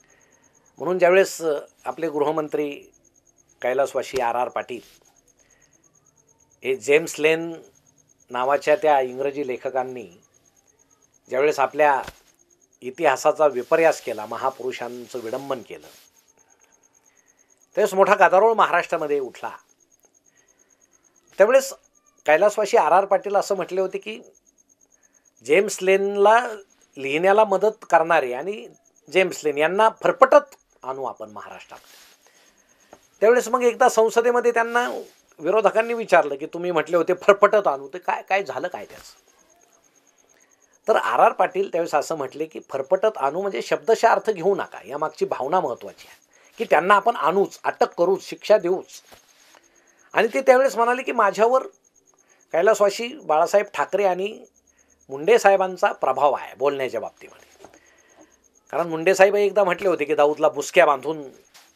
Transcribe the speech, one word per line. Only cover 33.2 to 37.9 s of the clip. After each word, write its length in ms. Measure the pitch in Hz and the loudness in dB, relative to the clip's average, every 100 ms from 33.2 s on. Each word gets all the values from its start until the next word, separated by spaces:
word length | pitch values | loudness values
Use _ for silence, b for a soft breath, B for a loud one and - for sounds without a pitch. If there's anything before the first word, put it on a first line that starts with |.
त्यावेळेस 280 | 208 247 220 | 2 4 2
मग 140 | 247 | 0
एकदा 260 | 247 202 254 | 0 2 4
संसदेमध्ये 600 | - 226 220 233 240 240 | 4 2 2 0 0 0
त्यांना 500 | 233 233 240 247 - - _ _ - | 0 0 -2 -4 -6 -14 _ _ -8
विरोधकांनी 560 | 160 214 196 190 233 | -2 2 2 2 -2
विचारलं 400 | 233 202 175 147 | -4 2 2 2
की, 120 | 143 151 | -4 -8
"तुम्ही 240 | 170 180 | -8 -4
म्हटले 260 | 165 151 175 | -2 0 0
होते 180 | 165 | 0
फरफटत 520 | 180 - 202 202 208 175 | 0 2 4 4 2 0
आणू, 220 | 139 | -4
ते 100 | 139 | -8